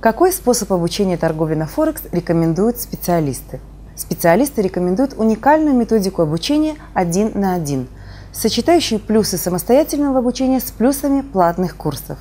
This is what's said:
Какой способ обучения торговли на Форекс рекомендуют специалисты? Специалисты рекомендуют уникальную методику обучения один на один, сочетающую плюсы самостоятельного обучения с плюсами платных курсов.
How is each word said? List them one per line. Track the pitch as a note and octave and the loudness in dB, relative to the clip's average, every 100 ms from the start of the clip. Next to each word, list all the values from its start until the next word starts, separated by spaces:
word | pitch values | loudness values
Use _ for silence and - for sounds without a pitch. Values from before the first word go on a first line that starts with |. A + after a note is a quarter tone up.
Какой | A#3 A3 F#4 | 2 4 2
способ | F4+ - A#3+ G#3 | 2 0 0 0
обучения | F#3 E3+ - G3 E3+ | 0 0 0 0 0
торговли | E3 D#3 D#3+ | 0 0 -2
на | D#3 D#3 | -2 -2
Форекс | - D#4 D#4 - | 0 -2 -2 -6
рекомендуют | F3 E3+ E3 E3 E3 G#3+ A#3+ | -6 0 2 2 2 0 0
специалисты? | - - - F3 D3 B2 - - - - - | -8 -8 -2 0 0 -4 -10 -16 -16 -20 -20
Специалисты | - - E3+ F3 F3 C#4+ - | -16 -10 0 2 4 2 0
рекомендуют | F#3+ F#3 F3+ F#3+ C#4 - | -2 0 0 0 0 0
уникальную | A3 G#3+ C4 D#4 D#4 B3+ | 0 2 4 4 4 2
методику | A3+ A3 F#3+ - | 2 0 0 -2
обучения | D#3+ D#3+ - D4 D#4 D4 - | -2 -2 0 0 0 -4 -8
один | - F3 E3+ G#3+ | -4 -2 0 0
на | G3+ G3 | 0 -2
один, | F3+ D3+ C#3 B2 - - - - | -2 -2 -4 -6 -14 -18 -18 -16
сочетающую | - A3+ A#3+ A#3+ E4+ - G#3+ | -4 -2 0 4 2 2 -4
плюсы | - A3 G#3 F3 | 2 2 2 -2
самостоятельного | F3+ F3 - B3+ D#4+ D4 C#4+ C4 | -2 -2 4 4 4 0 0 2
обучения | B3 B3 C4 C4 | 0 0 0 0
с | - | -2
плюсами | - A#3+ C#4 C#4+ C#4 | 0 0 2 0 0
платных | C4+ F#3+ E3+ E3+ F3+ - | 0 2 2 2 -4 -4
курсов. | D#3 C3+ - - | -6 -6 -10 -12